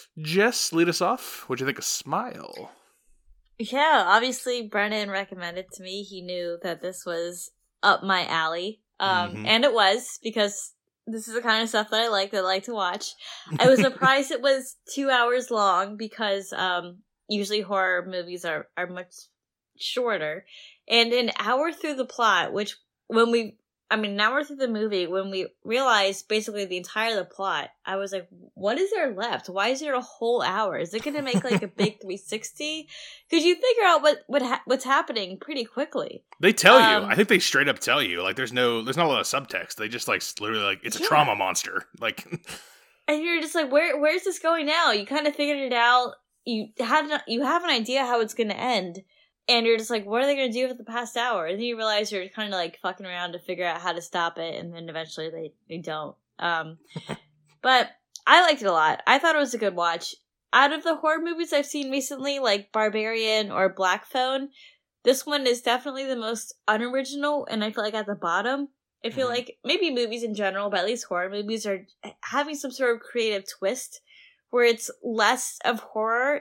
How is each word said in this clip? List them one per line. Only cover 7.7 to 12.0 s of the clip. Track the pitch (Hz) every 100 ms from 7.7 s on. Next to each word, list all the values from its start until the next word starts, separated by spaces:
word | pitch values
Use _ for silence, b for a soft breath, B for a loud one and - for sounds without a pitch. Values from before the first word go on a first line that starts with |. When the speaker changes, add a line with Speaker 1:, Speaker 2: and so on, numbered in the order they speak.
| -
Speaker 2:
up | 202 -
my | 196 185 -
alley. | 165 160 170 190 220 _ -
Um, | 190 180 175
Speaker 1:
Mm-hmm. | 107 107
Speaker 2:
and | 226 277
it |
was, | 226 196 226 - -
because | 226 220 208 - - _ _ _ -
this | 226 226
is |
the | 226
kind | 233 220
of | 226
stuff | 220 214
that | 220